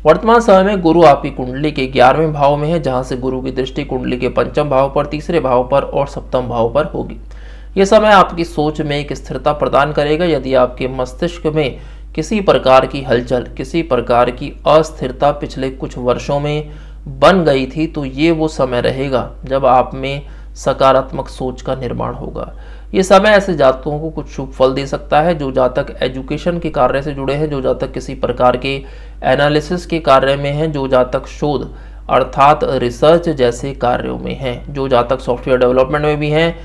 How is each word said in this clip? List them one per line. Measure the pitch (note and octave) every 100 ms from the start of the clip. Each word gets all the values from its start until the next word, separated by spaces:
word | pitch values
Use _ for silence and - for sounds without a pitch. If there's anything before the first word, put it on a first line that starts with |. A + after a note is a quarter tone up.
| D3+
वर्तमान | F3 A3 A#3
समय | A3+ F#3+
में | G3 G3+
गुरु | E3+ E3+
आपकी | D#3 C#3 D3
कुंडली | C3 B2+ C3 D3+
के | D3 C3
ग्यारहवें | C3 B2 C#3+ D#3+
भाव | D3+ C#3+ D3
में | D3+
है, | E3+
जहां | C#3 B2+
से | C3 B2+
गुरु | C3 C3
की | C3
दृष्टि | B2+ C3+ -
कुंडली | C#3+ C3 B2 B2
के | B2
पंचम | B2 B2 - D3
भाव | C3+ C#3
पर, | - D3
तीसरे | D3+ - E3+
भाव | C3 B2 B2
पर | C#3
और | - C#3+ C#3+
सप्तम | C3+ - C3 B2
भाव | A#2+ A#2
पर | C#3
होगी। | D3+ C#3 A2+ - - - - - - F#3+
ये | G3
समय | A3 G#3+
आपकी | G3+ E3 E3+
सोच | E3 - D3+ D3+
में | D3+ C#3+
एक | C#3+
स्थिरता | C3+ - D3 D3+
प्रदान | D3 C3+ C3+ D3
करेगा। | D3+ D3 D#3
यदि | F3+ C#3+ C3
आपके | C3 B2 - C3
मस्तिष्क | C3 B2+ - E3+ - D#3
में | D#3 D3+ D#3 - - -
किसी | - D#3 A3
प्रकार | F#3+ C3+ C3 C3 C3
की | C#3+
हलचल, | C3+ B2 B2 B2+
किसी | A2+ - C3+ E3+
प्रकार | D#3+ B2 A2+ A#2+ B2
की | B2 C#3 - D3+
अस्थिरता | D#3 D3+ - C3 - C#3+
पिछले | D3 C#3 C3 C3
कुछ | C3+ D3 -
वर्षों | B2 B2 - C#3+
में | D3 D3+ D3+ - - - D3
बन | C3+ D3 F#3+
गई | D3+ C3+ C3
थी, | D#3 D#3
तो | D#3
ये | C3+ C3 D#3+
वो | D#3+ D#3
समय | - C3 A#2+
रहेगा | B2 C3 C#3 B2 A#2 -
जब | B2+ C3 B2
आप | B2+ B2
में | C3+ C3+ C#3+ - - -
सकारात्मक | - - C3 C3+ C3 B2+ C3+ C3
सोच | - C3 B2
का | -
निर्माण | C3 B2 A#2+ A#2+
होगा। | B2 - A2 - - - - -
ये | G3
समय | F#3 F#3+ G#3+
ऐसे | G#3 G3
जातकों | D#3+ C3 C3 D3+ D3+
को | D#3+
कुछ | D3+ -
शुभ | - C3+
फल | - C3
दे | C3+ C#3
सकता | C#3+ - D3+
है। | E3
जो | D#3+ C#3
जातक | C3 B2+ C3+ C#3 -
एजुकेशन | C3+ C3 C3 D3 F3 E3+
के | E3
कार्य | D3 B2+ C3+
से | D3+
जुड़े | C3+ C3+
हैं, | C#3+ D3+
जो | C#3+
जातक | B2+ B2+ C#3
किसी | C3 C3
प्रकार | C3+ B2 B2 B2 B2
के | C3+ C#3 - - - -
एनालिसिस | C#3 C3 D3 D3+ D3 F3+ -
के | E3
कार्य | D#3 C3+ C3+ C#3
में | C#3+
हैं, | D3 D#3+
जो | C#3+ C3+
जातक | C3 B2+ C3+ -
शोध | - D3 C3+ - - - - -
अर्थात | B2+ C3 - C#3+ D3+
रिसर्च | - C3 B2 A2+ D3+ E3+ E3+
जैसे | C3+ B2 A#2 C#3
कार्यों | C3+ A#2+ B2 B2+ B2
में | B2 B2+
हैं, | C3 A#2+ -
जो | C#3+ C3+
जातक | B2 B2 C3
सॉफ्टवेयर | - A#2+ C#3 B2+
डेवलपमेंट | B2 B2+ C3 D3
में | D3+ D3
भी | D3+
हैं, | D3+ E3 E3